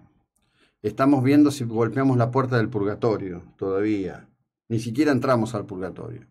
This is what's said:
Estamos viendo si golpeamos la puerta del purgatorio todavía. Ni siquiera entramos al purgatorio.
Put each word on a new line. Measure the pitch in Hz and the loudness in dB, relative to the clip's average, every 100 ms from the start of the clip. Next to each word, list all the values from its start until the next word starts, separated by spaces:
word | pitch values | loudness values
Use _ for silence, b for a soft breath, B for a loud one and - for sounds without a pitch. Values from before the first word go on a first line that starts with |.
| _ _ _ _ _ _ _ _ | _ _ _ _ _ _ _ _
Estamos | 107 - 135 143 | -6 0 2 4
viendo | 127 147 147 | 4 6 6
si | 143 | 2
golpeamos | 120 110 117 113 135 123 | -4 -2 0 0 2 2
la | 120 | 2
puerta | 131 123 120 | 0 0 0
del | 110 | 0
purgatorio | 113 101 104 120 101 95 87 85 - | -2 -4 0 0 0 -4 -10 -14 -8
todavía. | 98 95 107 104 90 65 - _ _ _ - | -4 -2 0 -2 -4 -10 -18 _ _ _ -6
Ni | 113 | -6
siquiera | 120 117 151 | -2 0 2
entramos | 135 131 123 110 104 | 2 2 0 0 -6
al | 90 | -8
purgatorio. | 92 92 85 78 80 - | -10 -10 -10 -14 -16 -20